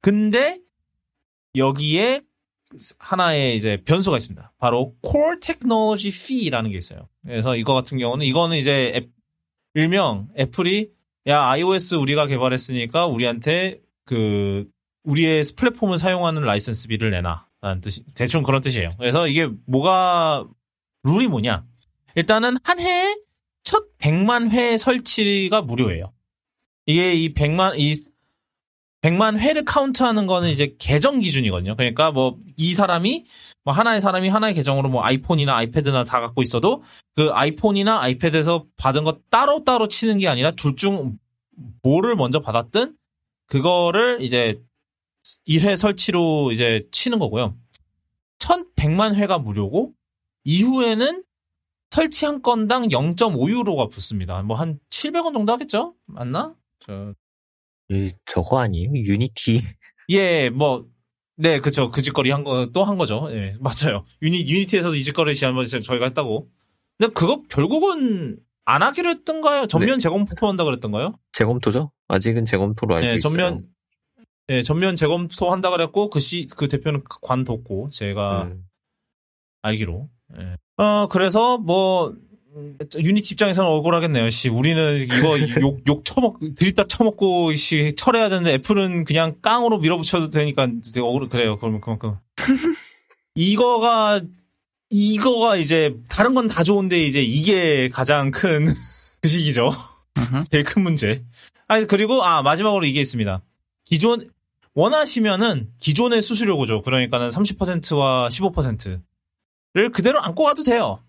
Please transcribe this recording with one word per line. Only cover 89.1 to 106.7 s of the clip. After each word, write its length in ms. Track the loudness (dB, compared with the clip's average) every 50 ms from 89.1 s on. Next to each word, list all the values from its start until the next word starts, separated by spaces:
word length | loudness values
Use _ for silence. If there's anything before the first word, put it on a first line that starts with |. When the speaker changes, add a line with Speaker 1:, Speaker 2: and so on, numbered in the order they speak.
| 0 0 0 0 -2 -2
Speaker 1:
깡으로 380 | 0 2 2 2 2 2 2 2
밀어붙여도 520 | 2 2 0 2 0 0 0 0 0 0
되니까 360 | 0 0 0 0 0 0 0 0 -2 -6 -10
되게 140 | -6 -4 -2
억울-, 280 | -2 0 0 -2 -2 -2
그래요. 300 | -2 0 0 0 0 -2
그러면 220 | -4 -4 -4 -4
그만큼. 360 | -4 -6 -8 -6 -4 -6 -6 -8 _ _ _
<laughs> 1000 | -6 0 0 0 2 2 -2 -2 -4 -8 -20 -20 _ _ _ _ _ _ _ _
이거가, 840 | 0 2 2 4 4 4 4 4 4 4 2 4 4 2 2 2 0 -2 -6 -16 _ _ _ _ _ _ _ _ _ _ _
이거가 640 | 0 2 2 2 2 2 2 2 2 4 2 2 2
이제 380 | 2 2 2 2 2 2 2 0 -4 -12 -8
다른 260 | 0 2 2 4 4
건 140 | 2 0 0
다 160 | 0 0 2
좋은데 360 | 2 2 2 2 0 0 2 2
이제 160 | 2 2 0
이게 680 | 0 2 0 0 2 2 2 2 2 2 2 2 0 0
가장 440 | -2 -2 0 2 2 2 2 0
큰 340 | -2 0 0 2 2 2 2
<laughs> 560 | 2 0 -2 -6 -14 -14 -16 -18 -20 -14 _
그 60 | -2 0
시기죠. 440 | 0 2 0 0 0 2 2 0 0 -2 -10 -18 -20 _ _ _ _ -4
Speaker 3:
음흠. 260 | -2 -2 -2 -4 -2 0
Speaker 1:
제일 140 | 0 0 0
큰 180 | 2 0 0
문제. 420 | 2 2 0 0 0 -2 -2 -4 -6 -16 -20 -20 -20 -20 _ _ _ _
아니, 180 | 2 2 2
그리고, 380 | 2 2 2 2 2 2 2 4
아, 180 | 4 2 4
마지막으로 420 | 4 2 2 2 2 0 2 2 0
이게 160 | 0 0 0
있습니다. 420 | 0 0 -2 -2 -2 -2 -2 -4 -8 _ _ _ _ _ _ _ _
기존, 440 | -2 0 2 4 2 2 0 -4 -14 _ _ _ _ _ _ _ _ _
원하시면은 960 | 2 2 4 4 2 0 0 0 0 0 0 2 2 0 0 0 -2 -6 -8 -12 _
기존의 440 | -2 -2 0 2 2 2 2 2
수수료 340 | 0 0 -2 -2 0 0 0
구조, 260 | 0 0 0